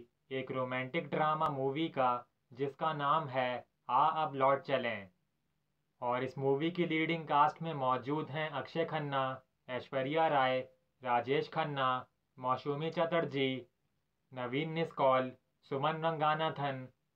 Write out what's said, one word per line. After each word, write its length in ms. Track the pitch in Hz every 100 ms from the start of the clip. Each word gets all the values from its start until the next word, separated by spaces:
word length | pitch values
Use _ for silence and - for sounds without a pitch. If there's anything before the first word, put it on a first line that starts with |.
| - _ -
एक 200 | 135 131
romantic 580 | 131 127 127 127 170 143
drama 380 | 151 151 156 156
movie 380 | 139 135 139 165
का, 380 | 143 127 123 - _ _
जिसका 400 | 120 139 - 160
नाम 360 | 151 143 156 143
है 360 | 131 127 123 - _ -
आ 140 | 127 156 156
अब 120 | 151
लौट 260 | 139 135 139
चलें। 460 | - 131 117 107 95 _ _ _ _ _ _ _ _ -
और 220 | 123 123
इस 140 | 131 -
movie 320 | 135 139 165
की 160 | 175 165
leading 380 | 160 160 165
cast 380 | 151 147 151 -
में 100 | 165 147
मौजूद 540 | 127 127 120 151 127
हैं 180 | 151 156
अक्षय 320 | 139 - 170
खन्ना, 400 | 160 156 143 135 131 127 _ _ -
ऐश्वर्या 600 | 123 - 135 131 156 160
राय, 320 | 143 131 131 127 _ _ _
राजेश 460 | 110 120 117 143 151
खन्ना, 420 | 160 151 139 131 127 - _ _ -
मौसमी 520 | 127 127 - 143 160
चटर्जी, 600 | 175 165 170 135 139 135 127 - _ _ _ _ _ _
नवीन 400 | 127 123 135 160
निस्कौल, 600 | 160 160 - 135 131 127 - _ _ -
सुमन 340 | 135 151 160
रंगानाथन, 840 | 165 156 151 151 160 147 143 131 127 _ _